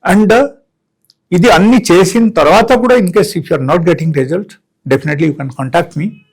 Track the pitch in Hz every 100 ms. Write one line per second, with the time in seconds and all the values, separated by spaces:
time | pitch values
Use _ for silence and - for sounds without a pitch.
0 | - 196 208 226 277 - _ _ _ _
1 | _ _ _ 175 220 170 202 247 - 175
2 | 185 240 226 - 147 196 226 247 240 254
3 | 185 170 - 175 147 156 131 170 170 160
4 | 160 143 131 175 214 - _ _ - 135
5 | 151 147 160 151 135 131 131 160 170 147
6 | 190 - _